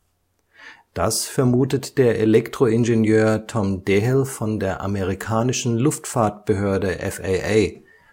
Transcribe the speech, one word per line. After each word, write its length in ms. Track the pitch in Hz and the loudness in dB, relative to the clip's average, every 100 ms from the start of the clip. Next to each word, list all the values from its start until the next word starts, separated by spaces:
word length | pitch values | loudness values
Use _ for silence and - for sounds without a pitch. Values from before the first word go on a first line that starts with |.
| _ _ _ _ _ _ - - _ | _ _ _ _ _ _ -20 -20 _
Das 320 | - 95 - - | -4 -4 -4 -6
vermutet 720 | - 123 123 135 135 - - | 0 2 2 2 -2 -2 2
der 220 | 123 - | 2 2
Elektroingenieur 1300 | 110 110 - - 123 113 117 113 110 107 110 110 - | 4 2 2 0 2 2 2 2 4 4 4 0 -2
Tom 360 | 113 98 95 | -4 -2 -2
Dehel 400 | 95 98 117 135 | 0 2 2 0
von 380 | 135 - 107 107 | 0 -4 -6 -4
der 200 | 98 - | -4 -4
amerikanischen 960 | 101 101 92 101 - 113 123 123 120 113 | -6 -4 -4 -4 -2 -2 0 -2 -2 0
Luftfahrtbehörde 1200 | 143 - - 127 107 107 - 98 101 98 95 82 | 0 -2 -4 0 0 -2 -2 0 0 0 -2 -4
F 200 | 98 - | -6 -6
A 80 | 90 | -4
A 540 | 92 - 107 87 - - _ _ | -2 0 2 2 -2 -20 _ _